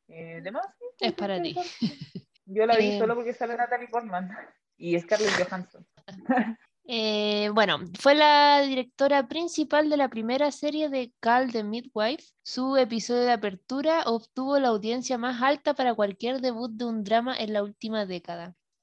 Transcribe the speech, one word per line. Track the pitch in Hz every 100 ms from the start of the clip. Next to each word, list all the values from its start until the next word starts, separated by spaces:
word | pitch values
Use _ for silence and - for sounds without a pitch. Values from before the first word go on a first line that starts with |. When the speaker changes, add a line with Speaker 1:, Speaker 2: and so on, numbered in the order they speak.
| _
Speaker 1:
eh, | 165 165 165
demás, | 170 262 392 _
sí, | 480 -
Speaker 2:
Es | -
Speaker 1:
sí, | -
Speaker 2:
para | 302 359
ti. | 339
Speaker 1:
interesante. | 349 359 - 220 - - - - _ -
Yo | 196 226
la | 226
vi | 208
Speaker 2:
Eh. | 202
Speaker 1:
solo | 220 233
porque | 233
sale | 240 233 233
Natalie | 240 240 240
Portman | 233 226 185 185
<laughs> | 208 - _ _ -
y | 170 170
Scarlett | 165 208 214 190 180
Johansson. | 185 180 - - _ -
<laughs> | 196 - 247 220 226 _ _ 330
Speaker 2:
Eh, | 233 220 214 208 208 208
bueno, | 208 202 147 180 180
fue | 277
la | 294 302 294 294 285
directora | 277 254 247 - 277 285 -
principal | 311 339 320 302 294 311
de | 294
la | 262
primera | 226 220 262 294
serie | - 294 302 311
de | 269 240 _
Cal | 226 247 262
the | 226
Midwife. | 208 226 247 214 220 302 - _
Su | - - 262 269
episodio | 247 226 - 240
de | 247
apertura | 233 208 185 - 262 311 320 233
obtuvo | 233 - - 262 277
la | 254
audiencia | 220 214 247 247 247
más | 247 240
alta | 262 294 311 285
para | 254 220
cualquier | 202 190 233 262
debut | 247 226 247
de | 220
un | 240 226 202
drama | 226 247 254
en | 214
la | 214
última | 208 208 220 220 196
década. | 180 175 170 175 - _ _